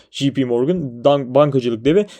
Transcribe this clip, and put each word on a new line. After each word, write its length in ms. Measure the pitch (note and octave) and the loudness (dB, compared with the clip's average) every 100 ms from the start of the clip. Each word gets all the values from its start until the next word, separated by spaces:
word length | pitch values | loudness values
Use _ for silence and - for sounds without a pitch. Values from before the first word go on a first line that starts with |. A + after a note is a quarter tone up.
| _ | _
J 220 | - C#3 | -4 -2
P 120 | C#3 | -2
Morgan, 600 | B2+ A#2+ C3+ F3+ C#3 A#2+ | 0 0 0 -2 -6 -2
dan-, 300 | C#3 C#3+ B2+ | 2 2 2
bankacılık 500 | C3 D3 C3+ A#2+ A2+ | 2 2 2 -2 -2
devi. 220 | B2+ F3+ G3+ | 0 0 0